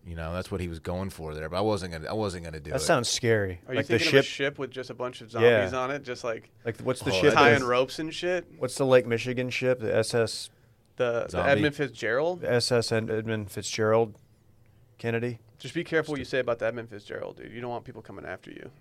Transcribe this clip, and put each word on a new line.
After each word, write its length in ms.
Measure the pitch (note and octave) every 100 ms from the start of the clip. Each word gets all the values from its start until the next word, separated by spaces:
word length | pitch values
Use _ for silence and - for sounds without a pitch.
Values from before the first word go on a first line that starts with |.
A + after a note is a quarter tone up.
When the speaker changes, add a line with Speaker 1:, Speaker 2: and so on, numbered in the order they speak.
| -
Speaker 1:
You 100 | E2
know, 160 | D#2+
that's 180 | F2+ F#2
what 100 | G2+
he 60 | F2+
was 100 | E2
going 300 | - F2+ F#2+
for 240 | E2+ D#2
there, 160 | D2+ D#2
but 80 | F2
I 40 |
wasn't 300 | G#2+ G#2 F2+
gonna, 140 | E2 D#2
I 60 |
wasn't 320 | G#2+ G#2 F2+ E2
gonna 140 | D#2
do 80 | D2
Speaker 2:
That 80 | C3
Speaker 1:
it. 80 | -
Speaker 2:
sounds 240 | D#3 A#2
scary. 500 | - A#2 A2+ G2 F2+ -
Speaker 3:
Are 60 |
you 40 | B2+
Speaker 2:
Like 80 | -
the 100 | A#2+
Speaker 3:
thinking 220 | D#3+ C3+
of 40 |
a 0 |
Speaker 2:
ship? 20 | C3+ - C#3
Speaker 3:
ship 60 | C#3+
with 100 | C3
just 180 | A2+ B2
a 20 |
bunch 260 | A#2+ B2 B2
of 120 | A2+
Speaker 2:
Yeah. 60 | A2+ A#2 A2+ F#2+
Speaker 3:
zombies 80 |
on 180 | C3 B2+
it? 120 | C#3+
Just 200 | - B2
like 260 | B2 A2+ - _
Speaker 2:
Like, 140 | A#2+ A2+
what's 200 | A2+ B2+
the 100 | -
Speaker 1:
Oh, 40 | F#2+
Speaker 2:
ship? 180 | D3
Speaker 1:
that 60 | D3+
Speaker 3:
tying 160 | C#3+ C#3+
Speaker 1:
is 60 |
Speaker 3:
ropes 340 | B2+ B2 C3 -
and 140 | D#3+
shit? 320 | D#3 F3 F3+ - -
Speaker 2:
What's 160 | B2+ -
the 100 | C3+
Lake 200 | B2+ A#2
Michigan 420 | A2+ A#2+ B2 B2+
ship? 300 | A#2+ B2+ B2+
The 120 | A2
S 200 | G2+ A2
S? 360 | A#2+ A2 - - _ _ _ _ -
Speaker 3:
The, 280 | B2 A#2
the 60 | -
Speaker 1:
Zombie. 180 | F2 C#3
Speaker 3:
Edmund 240 | C#3+ D3 C#3+
Fitzgerald? 680 | C#3 A#2+ A2 A#2+ D#3+ F3+
Speaker 2:
The 100 | D#2+
S 180 | A#2+ -
S 200 | A#2+ A2+
Ed-, 180 | A2+ A2
Edmund 420 | A2 A2 A2 G#2
Fitzgerald 640 | - G2+ - A2 A2 A#2 G#2 _ _ _ _ _ _ _ _
Kennedy? 400 | A#2 A#2 A#2+ A#2 _ _
Speaker 3:
Just 160 | C#3
be 100 | E3
careful 300 | E3+ D#3+ D3+
what 60 | D3
you 60 | B2+
say 140 | C3+
about 200 | B2 A#2
the 80 | A2
Edmund 220 | A#2+ A2+
Fitzgerald, 480 | G#2 - - - -
dude. 140 | -
You 80 | A2+
don't 120 | B2
want 120 | A#2+
people 180 | - A2+
coming 220 | G#2+ F#2+ D#2+
after 260 | F#2 -
you. 180 | - - -